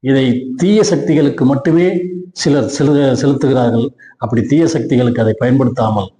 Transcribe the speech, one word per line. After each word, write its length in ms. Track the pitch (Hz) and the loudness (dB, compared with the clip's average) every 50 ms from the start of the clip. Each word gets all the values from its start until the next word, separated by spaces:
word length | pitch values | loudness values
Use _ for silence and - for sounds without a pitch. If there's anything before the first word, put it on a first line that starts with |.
| - | 0
இதை 220 | 131 135 135 131 127 117 - - - - | 0 0 2 2 0 0 -2 -4 -8 -4
தீய 240 | - 170 190 208 214 202 | -2 0 2 4 4 2
சக்திகளுக்கு 600 | - 175 147 - 180 156 147 147 143 135 - 131 | 2 0 -2 0 0 2 2 2 0 0 0 0
மட்டுமே 400 | 131 143 131 - 170 160 170 175 185 175 175 180 - - - - - _ | 0 0 0 0 0 2 2 2 2 0 -2 -4 -6 -8 -10 -12 -14 _
சிலர் 340 | - - 170 143 143 120 | -4 -2 0 0 0 0
செலு-, 480 | - - - 156 147 147 143 143 135 127 | -2 -2 -2 0 2 2 2 2 2 0
செலுத்துகிறார்கள். 720 | 117 - 139 139 127 143 131 131 127 123 120 113 117 117 - - _ - - _ | 0 0 -2 0 0 0 0 0 2 0 0 0 0 -2 -2 -6 _ -20 -20 _
அப்படி 240 | _ - 104 117 113 | _ -6 -4 -2 -2
தீய 240 | 104 - 139 156 165 | 0 2 2 2 2
சக்திகளுக்கு 540 | - - 147 113 - 135 123 123 120 117 120 | 2 0 -2 -2 0 0 0 2 0 0 0
அதை 140 | 113 110 104 - | 0 -2 0 -2
பயன்படுத்தாமல் 720 | 123 123 127 139 131 123 - - 113 110 107 104 95 92 _ | 0 0 2 2 0 0 -2 -2 -2 -2 -2 -4 -4 -6 _